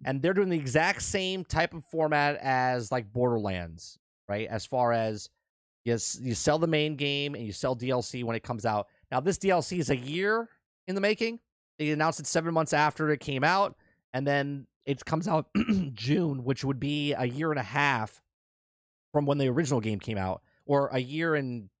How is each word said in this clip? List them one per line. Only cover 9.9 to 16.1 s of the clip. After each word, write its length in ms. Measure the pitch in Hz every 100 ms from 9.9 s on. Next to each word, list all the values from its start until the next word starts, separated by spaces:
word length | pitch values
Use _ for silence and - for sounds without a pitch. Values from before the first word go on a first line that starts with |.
| 131
year 520 | 131 165 202 226 233 _ _ _ -
in 80 | 190
the 60 |
making. 380 | 202 180 226 233 _ _ _ -
They 140 | 151
announced 280 | 151 160 160
it 80 | 143
seven 260 | 170 165
months 200 | 160 151
after 380 | 147 151 - 151
it 80 | 147
came 240 | - 131
out, 320 | 151 190 202 - _ _ _
and 120 | 127 143
then 400 | 143 143 139 - _ 143
it 180 | 135
comes 240 | - 160 180
out 220 | 160 - 208 233
<clears throat> 220 | 190 147
June, 520 | 104 120